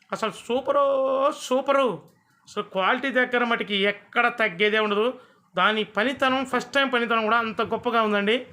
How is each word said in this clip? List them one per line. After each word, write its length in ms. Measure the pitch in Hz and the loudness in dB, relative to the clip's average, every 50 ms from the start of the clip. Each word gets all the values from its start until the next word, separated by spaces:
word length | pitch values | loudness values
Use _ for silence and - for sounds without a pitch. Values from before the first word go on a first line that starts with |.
| _ _ | _ _
అసలు 220 | - - - 214 175 - - | -8 -4 -4 -6 -6 -8 -6
సూపరు, 420 | - 233 262 262 - - 285 285 277 277 269 262 269 262 269 269 285 311 - - | -4 -4 -2 0 0 2 2 2 2 2 0 0 0 0 0 0 0 -2 -4 -4
సూపరు. 420 | - 254 262 277 277 277 277 269 240 180 147 - - _ _ _ _ _ _ _ - | -2 -2 0 2 2 2 2 2 0 -2 -6 -12 -20 _ _ _ _ _ _ _ -12
అసలు 180 | - - - - - | -10 -10 -10 -6 -4
క్వాలిటీ 360 | 185 185 196 247 247 254 269 220 254 | 0 2 2 2 0 -2 -2 0 0
దగ్గర 220 | 247 247 247 240 240 | 0 2 0 0 0
మటుకి 340 | 233 233 220 220 180 208 196 190 208 202 | 0 -2 -2 -2 -2 -2 0 0 0 -2
ఎక్కడ 320 | - - _ - 240 233 240 233 240 | -4 -12 _ -2 0 0 0 0 0
తగ్గేదే 400 | 220 214 170 170 208 208 208 220 214 214 | -2 -2 0 0 0 2 2 2 0 0
ఉండదు. 200 | 208 202 220 247 262 254 - _ _ _ _ _ _ | 0 0 0 -2 -2 -6 -16 _ _ _ _ _ _
దాని 280 | 180 180 202 220 220 214 - - | 2 2 2 2 0 -2 -2 -2
పనితనం, 480 | 202 214 254 285 247 277 262 262 269 269 254 | -2 -2 -2 0 0 0 0 2 0 -2 -2
ఫస్ట్ 220 | 262 247 240 - - | -2 -4 -4 0 0
టైమ్ 160 | 277 269 262 | 0 0 2
పనితనం 300 | 254 240 233 220 233 226 220 | 0 0 0 0 0 0 2
కూడా 120 | 214 226 233 233 | 2 2 2 0
అంత 160 | 226 208 - 226 214 | -2 -2 -4 -2 -2
గొప్పగా 300 | 226 220 - 240 226 233 226 | -2 -4 -4 0 0 2 2
ఉందండి. 280 | 214 208 202 202 202 226 262 254 - | 2 0 0 2 0 0 0 -2 -8